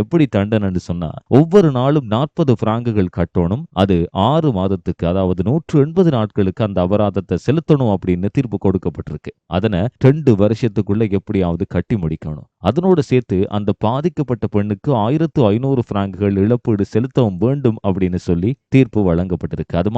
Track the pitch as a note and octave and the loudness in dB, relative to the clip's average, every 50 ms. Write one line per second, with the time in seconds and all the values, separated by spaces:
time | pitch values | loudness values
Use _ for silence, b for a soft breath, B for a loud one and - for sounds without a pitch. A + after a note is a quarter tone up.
0 | G#2+ A2 - E3+ D3+ B2 - G2+ G2+ G#2+ A2+ A2 G#2 F#2+ F2+ F2+ - - F2 F2 | 0 0 0 0 0 2 0 0 0 0 -2 -2 -2 -2 -4 -4 -6 -6 -6 -6
1 | E2+ D2 - - - - - C3 D#3+ E3 F3 G#3 F3 D#3 C3 B2 B2+ C#3 D3+ D3+ | -6 -8 -8 -10 -4 2 4 4 4 6 4 4 4 4 2 2 0 0 0 0
2 | C3 G#2 G#2+ A#2 D3 C#3+ _ - E3 C3 A#2 - A2+ G#2+ A2 A#2 A#2+ A#2+ G#2+ G#2 | -2 -2 -2 -2 -2 -2 _ -2 0 2 0 0 0 -2 -2 -2 -2 -2 0 0
3 | F#2+ F2 - - E2+ - - F#2+ F2 E2+ G2+ C#3 E3 - - F2+ G2 G2 F#2+ E2+ | 0 -2 0 -4 -4 -2 0 -2 0 0 -2 -4 -6 -6 -2 0 2 2 2 2
4 | E2+ - - - F#2+ B2 D3 E3 D#3+ D3 A2+ F#2 F#2 F#2+ G2 F2 - F#2 E2+ - | 0 0 -2 0 0 2 2 2 0 0 0 0 0 -2 -2 -4 -4 -6 -6 -2
5 | F2 E2+ F2+ F#2+ F#2+ F2+ F#2 F2 F2 G#2 C3+ E3 - - - D3 C3+ D#3 E3 F#3 | -2 -2 0 0 0 0 0 -2 0 0 -2 -2 -2 0 0 0 2 2 2 2
6 | F#3 E3 C#3 A#2 G#2+ G2+ - A2 G2 F#2 F2 - A2+ G2+ G2 F2+ F2+ F2+ G#2 G#2 | 2 2 2 0 -2 -2 -2 -2 -2 -2 0 -2 -2 -2 0 0 0 0 2 0
7 | G#2 G2+ F2+ G2 F2 - F#2 E2+ - - C3+ E3 - - D#3 C#3 C3 A2 G2+ F2+ | 0 0 0 -2 -4 -2 -4 -4 -2 -2 -2 0 2 2 2 2 2 0 0 -2
8 | - F#2 F2 F2 F#2 G2+ - C#3 C3 A2+ G#2 G2 - G2 F#2+ F#2 - F2+ D2+ - | 0 -2 -2 0 -2 -2 -2 -2 -4 -2 -4 -2 0 0 0 0 -2 -4 -6 -8
9 | - - D#2 D2+ - - - _ _ - E2 F#2 G2+ A2+ G2+ E2+ G2 A#2+ - - | -10 -10 -10 -12 -12 -14 -18 _ _ -6 -4 -2 -2 0 0 0 -2 -4 -2 2
10 | - C3 C#3+ D#3+ D3 C3+ A2 F#2 G2+ G#2+ A2+ - B2+ A2+ G2 G#2+ G2 - G2+ A2 | 4 4 4 4 4 2 4 4 4 2 0 0 -2 -4 -2 -2 -2 -2 0 0
11 | A#2 G2+ G2 F#2+ - - G#2+ G2 F2+ F2 E2+ E2+ G2 - - F2+ F2 - B2 G#2+ | 0 0 -2 -4 -4 -2 -2 0 0 0 0 -2 -4 -4 -4 -4 -2 -2 -2 -2
12 | E2+ D#2 D#2+ - - D#2+ D2+ C#2+ - _ _ _ - F#2 A#2+ E3 F3 F#3+ F#3 D#3+ | -2 -4 -6 -6 -8 -10 -12 -12 -14 _ _ _ -2 -2 0 0 2 2 2 2
13 | B2 - B2 B2+ - - G2+ F2+ G2+ - - G#2 G#2 G2+ G2 - - G#2+ B2 C3+ | 2 2 0 0 0 0 -2 -2 -2 -2 -4 -4 -2 -2 -4 -2 -2 -2 -2 0
14 | D3 F3+ D3+ - C#3+ B2 B2 G#2 - G2+ - G#2 G2+ G#2 G#2 G2 - D3 C#3 A2 | -2 -4 -4 -4 -4 -4 -4 -4 -4 -4 -2 -2 -2 -2 -4 -4 -2 -2 0 0
15 | G2+ A2+ D3 D#3 E3 D#3+ - D#3 B2 G2+ G2+ A#2 C3 C3+ C3+ B2 A2+ - G#2+ G2+ | 0 0 0 0 -2 -2 0 2 2 4 2 2 0 0 0 0 -2 -2 -2 -2
16 | G2 G2 F#2 F2 G2+ G2+ G2+ F#2+ G2 G#2+ A#2+ A#2 - A#2 A2 G2 G2 - - A2 | -2 -4 -2 -2 0 0 2 2 2 2 2 0 0 -2 0 0 -2 -2 -2 -2
17 | B2 C3+ - D3 B2 G#2 F#2 E2+ G2+ B2 C#3 C#3+ C3 A#2+ A2 G#2+ - G2+ F2+ F#2+ | -2 -2 0 0 0 0 0 0 0 0 0 0 0 0 -2 0 -2 -2 -2 0
18 | F#2 F2+ F2+ E2+ - - F2 E2+ F2+ A2+ C#3 - _ - - C3 C3 A2 - G#2+ | 0 -2 -2 -2 -2 -2 -2 0 0 -2 -4 -4 _ 0 4 4 4 4 2 0
19 | G2+ F2+ E2 E2+ F#2 F#2 F2+ D#2 - D#2 - - D#2+ - - E2+ F2+ G#2 A2+ | 0 2 2 0 0 -2 -4 -6 -6 -6 -6 -6 -8 -4 -4 -2 -2 -2 -2